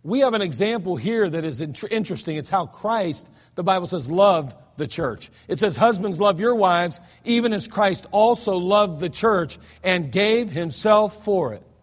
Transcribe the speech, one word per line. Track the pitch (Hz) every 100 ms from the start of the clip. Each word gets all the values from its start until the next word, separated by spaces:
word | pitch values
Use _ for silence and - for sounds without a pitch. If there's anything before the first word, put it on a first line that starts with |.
We | 147 247
have | 269
an | 226
example | 190 127 208 233 180 160
here | 156 226 190
that | 160
is | 160 123
int-, | 156 135 -
interesting. | 220 185 175 - 151
It's | 135
how | 190 156
Christ, | - 208 226 180 143 - _ _ -
the |
Bible | 175 190 175
says, | 180 123
loved | 170 202 170 139 - _ -
the | 147
church. | - 143 104 - _ -
It | 175
says, | 214 139
"Husbands, | 226 202 202 165
love | 202 175
your | 226 240
wives, | 190 175 175 - - _ -
even | 233 233
as | 208 -
Christ | - 202 175 -
also | 202 226 233 226 185
loved | 180 208 208 151
the | 170
church | - 226 196 156 - - -
and | 185 185 147
gave | 180 208 226 226
himself | 151 170 127 214 214 208 - -
for | 190 139
it." | 104 - _